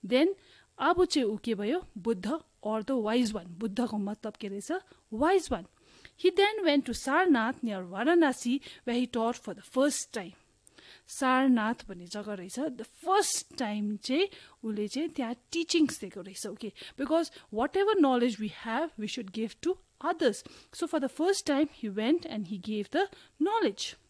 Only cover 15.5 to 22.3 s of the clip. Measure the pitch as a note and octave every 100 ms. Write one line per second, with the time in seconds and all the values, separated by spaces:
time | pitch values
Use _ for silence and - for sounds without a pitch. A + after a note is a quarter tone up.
15.5 | E4 E4 E4+ D4 - G3 G3 F#3 F#3+ G#3
16.5 | G#3 G#3+ - - - C#4 D#4+ E4 - -
17.5 | G#3 C4+ F#4+ G4+ G#4 C#4+ B3 A#3+ G#3 G#3+
18.5 | - A#3 A#3 D#4+ - G#3 - G3+ G#3+ A3
19.5 | - D#4+ F#4 _ _ D4+ E4+ C#4+ G#3 -
20.5 | - - - E4+ D#4 C4 - E4 G4 -
21.5 | C#4 D4+ - A3 G3 A3 E4+ -